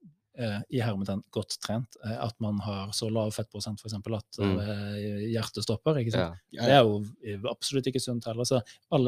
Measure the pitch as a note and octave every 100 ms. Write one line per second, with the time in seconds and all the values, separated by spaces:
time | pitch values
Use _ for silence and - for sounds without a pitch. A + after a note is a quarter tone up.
0 | F3+ _ _ - A#2 G#2 - C3 A2+ G2
1 | G2 G2 - A#2 G#2 - - A2 C3 -
2 | G#2+ A#2+ A2+ - G#2+ G2+ G#2 G2 G2 -
3 | A2+ A2+ G#2+ G#2+ G#2 G#2 A2 G#2 A2 G#2
4 | G#2 A2 - - G2+ F#2 G#2 G2+ G2+ G#2
5 | G#2 G#2 A2 A2+ A2 - G#2+ G#2+ D#3 D3+
6 | A#2 F#2+ E2+ F#2 _ - A#2+ C#3 A2+ G#2
7 | G#2 - A2+ G2+ G#2+ A#2+ - C3+ B2+ C3
8 | - A#2+ A#2 A2+ B2 C3 - - - D3+